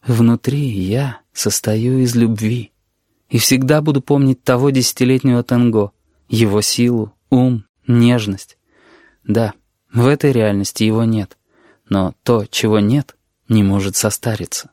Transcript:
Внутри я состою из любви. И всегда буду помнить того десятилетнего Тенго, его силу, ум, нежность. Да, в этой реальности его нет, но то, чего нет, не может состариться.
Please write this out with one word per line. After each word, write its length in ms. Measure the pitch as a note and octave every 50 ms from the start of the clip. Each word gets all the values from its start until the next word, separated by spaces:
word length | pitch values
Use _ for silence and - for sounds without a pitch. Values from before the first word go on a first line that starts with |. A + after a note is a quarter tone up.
| _
Внутри 600 | - A#2+ A2+ A#2 A#2 A#2 A#2 - C3 C3+ C#3+ D3 C3
я 520 | A2 G2 F#2 F#2 G#2+ B2+ C#3+ C3+ A2+ - _ _
состою 680 | _ - - G#2+ - - - G#2+ G#2+ A2 A#2 B2 C3 C3
из 160 | B2+ A#2+ A#2
любви. 580 | A#2+ A#2 A2+ A2+ G#2+ A2 G#2+ A#2+ B2 G#2+ _ _ _ _ _ _ _ _ _ _ _ _ _
И 100 | - A#2
всегда 420 | - - C3+ C3 C3 C3 D3+ D3+
буду 220 | D3+ D#3 C#3+ C#3+
помнить 400 | - - C#3+ C#3 C#3 C3 C3 _
того 280 | _ - B2+ B2 C3 C#3+
десятилетнего 720 | C#3 C3 A#2+ - - - B2+ B2 C3 B2+ - C3+ B2 A#2+
Тенго, 500 | A#2+ - B2 A#2+ A#2+ A#2+ A2 A2 G2+ G2+ _ _ _ _ _ _ _ _
его 320 | - A2 A#2 G#2 G2 G#2+
силу, 540 | G#2 - - - A#2+ A#2+ A#2+ A2+ G#2+ G#2 _ _ _ _
ум, 340 | C3+ B2+ B2 B2+ B2 A2 G2+ _ _ _ _
нежность. 720 | - A#2+ A#2 A#2 A#2+ B2 A#2+ G#2+ G#2 F#2+ F#2+ - _ _ _ _ _ _ _ _ _ _ _ _ _ _ _ _
Да, 300 | - G#2 A2+ A2+ G#2+ - _ _ _ _ _ _ _
в 140 | - A#2 A#2+
этой 260 | C3 D3 C#3+ - C#3+
реальности 520 | C3 A#2 A2 G#2+ G2+ G2+ G2 - - - A2+
его 200 | A2 A2 A2 A#2
нет, 340 | A2+ A2+ A2 G2 - _ _ _ _ _ _ _ _ _ _ _ _
но 260 | G2 G2 F#2 F2+ - _
то, 240 | _ - A#2+ A2 G2+
чего 340 | - - - - A2 G#2+ G#2+
нет, 360 | G2+ G#2 B2+ D3 C3+ - _ _ _ _ _ _ _ -
не 140 | A2 G#2+
может 340 | G2+ G2 G2 G2+ F#2+ G2 F#2+
состариться. 760 | - - G#2+ - - - A#2+ A2 G#2 F2 - - - - -